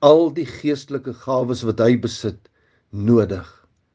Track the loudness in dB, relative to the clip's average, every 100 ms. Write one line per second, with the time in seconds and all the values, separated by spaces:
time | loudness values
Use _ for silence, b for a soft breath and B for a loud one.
0 | 4 6 4 -2 -10 -6 -4 -4 -6 -10
1 | -10 -14 -6 -4 -2 -4 -4 0 2 2
2 | 0 -6 -10 -10 _ _ _ _ _ -6
3 | 2 2 2 -4 -12 _ _ _ _